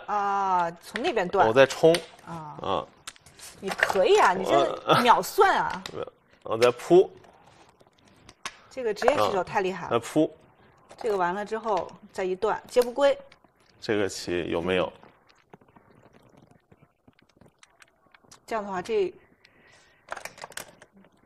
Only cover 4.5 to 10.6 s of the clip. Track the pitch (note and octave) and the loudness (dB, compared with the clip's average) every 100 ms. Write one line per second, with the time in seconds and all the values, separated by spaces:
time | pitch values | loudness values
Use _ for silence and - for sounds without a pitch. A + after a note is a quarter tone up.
4.5 | C3+ - - A#2 D#3 A#3+ F3+ F#3 - G4 | 0 0 -2 0 2 4 4 2 2 2
5.5 | C4 D#3 F3+ F#3 - - - _ _ - | 2 -2 -6 -12 -12 -12 -14 _ _ -6
6.5 | A2 B2 A#2+ - F3 - - - - _ | 2 2 2 4 6 4 0 -20 -20 _
7.5 | - - _ _ _ _ _ - - - | -20 -20 _ _ _ _ _ -20 -18 -18
8.5 | - - C4 A#3 G#3 A#3 C#4 G#3 F#3 F3 | -18 -20 -8 -6 -2 0 2 2 0 -4
9.5 | - F#3 F#3 D#3+ A#2 - D#3 D#3 - _ | -2 -2 -4 -2 -2 0 0 0 -2 _
10.5 | _ | _